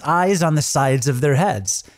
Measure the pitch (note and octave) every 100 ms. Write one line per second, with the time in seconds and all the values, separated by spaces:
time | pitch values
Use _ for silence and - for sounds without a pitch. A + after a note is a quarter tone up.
0 | D3 E3+ F#3 G3 E3 D3+ - D3+ C3+ C3+
1 | B2+ B2 D3 C3+ G3 G#2 F#2+ - -